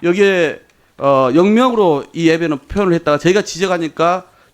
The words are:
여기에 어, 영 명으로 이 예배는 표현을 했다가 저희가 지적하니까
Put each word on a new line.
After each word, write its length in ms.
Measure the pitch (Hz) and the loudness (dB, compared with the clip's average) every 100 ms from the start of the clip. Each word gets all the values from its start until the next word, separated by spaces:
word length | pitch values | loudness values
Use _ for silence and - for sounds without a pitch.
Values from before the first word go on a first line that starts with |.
여기에 600 | 170 180 202 185 160 - - _ _ - | -2 0 2 2 -2 -4 -14 _ _ -6
어, 320 | 139 135 131 | -2 0 2
영 200 | 143 185 | 2 4
명으로 500 | 214 254 233 190 143 - | 4 2 2 0 0 -4
이 160 | 160 165 | -2 0
예배는 300 | 165 165 147 - | 0 -2 -6 -6
표현을 260 | 202 196 | -4 0
했다가 240 | 170 165 147 | 0 0 0
저희가 240 | 170 190 | 0 0
지적하니까 840 | 190 160 185 180 160 - 165 180 175 _ _ | -2 -4 -4 -4 -6 -2 -2 -2 -8 _ _